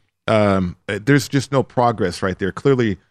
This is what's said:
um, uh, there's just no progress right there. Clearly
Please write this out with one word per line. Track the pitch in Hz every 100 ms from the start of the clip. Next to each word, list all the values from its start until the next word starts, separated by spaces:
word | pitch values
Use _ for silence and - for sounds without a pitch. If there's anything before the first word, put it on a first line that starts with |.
| _ _ -
um, | 110 104 95 90 - -
uh, | 101
there's | 104 143 -
just | 139 -
no | 135
progress | - 131 120 104 92 -
right | 95 90
there. | 95
Clearly | - 139 127 113 92 _